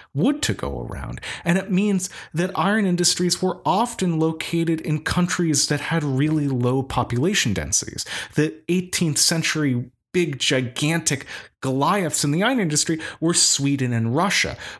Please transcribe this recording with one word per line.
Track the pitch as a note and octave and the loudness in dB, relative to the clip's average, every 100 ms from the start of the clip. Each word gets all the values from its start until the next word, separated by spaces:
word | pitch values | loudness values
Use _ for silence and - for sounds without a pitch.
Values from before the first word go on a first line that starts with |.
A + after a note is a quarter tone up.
| - | -8
wood | C3+ F3+ D4+ | 0 2 2
to | - | -2
go | - C#2+ C2 | -2 -4 -6
around. | - - - - - - E3+ | -6 -8 -8 -10 -10 -6 0
And | F#3 | 0
it | G3 | 2
means | F#3 G#3 F#3+ - - - | 2 2 0 -2 -10 -8
that | D#3 F3+ | -2 -2
iron | E3+ F3 G#3+ G3 | 0 0 2 2
industries | F3 F3 - F3+ - | 2 2 2 0 0
were | F#3 - D3 | -2 -2 0
often | F#3 A#3+ - F3+ D#3+ | 2 0 0 0 2
located | D#3+ D#3+ - E3+ E3 D#3+ | 0 0 -2 -2 0 0
in | - D3+ | 0 -2
countries | - - F3 - E3+ C#3 - | 0 0 0 0 0 2 2
that | C#3+ | 0
had | - E3 | 0 -2
really | D3 C3 D3+ D#3 C#3+ | 0 2 2 2 0
low | C3 B2 C3+ | 2 2 2
population | C3+ - A#2 A#2+ E3 G#3+ A#2+ | 0 0 0 2 2 2 0
densities. | F#2 D2 - - - - - - - | -2 0 -2 -2 -8 -8 -8 -6 0
The | D3+ - - | 0 -2 -2
eighteenth | F3+ F3+ - E3 C#3+ | -2 0 0 0 2
century | E3 E3 - D#3 C#3+ B2 C3 _ _ | 2 2 0 0 0 0 -4 _ _
big, | F3+ E3 C3+ | 0 0 0
gigantic | - C3 A#2+ - D3+ E3 - C3 - - - _ | 0 2 0 -2 0 0 0 -2 -6 -16 -16 _
Goliaths | C3+ C3 D3 G3+ D#3+ - | -2 2 2 2 0 0
in | D3 | 0
the | D#3 | 2
iron | A3 C4 | 2 2
industry | F3 D3 - D#3+ - - | 0 0 0 -2 -6 -2
were | E3 | 0
Sweden | F3 - - C#3 C#3 B2+ | 2 2 2 2 2 2
and | A#2 A2+ C3+ | 0 2 2
Russia, | F#3+ - - - - - | 2 2 -2 -4 -12 -14